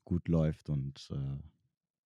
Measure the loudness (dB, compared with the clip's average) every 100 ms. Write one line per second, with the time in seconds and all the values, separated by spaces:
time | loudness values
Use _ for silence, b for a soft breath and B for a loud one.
0 | -2 -2 4 4 4 0 -2 -2 -2 -8
1 | -8 -4 -4 -6 -10 -20 _ _ _ _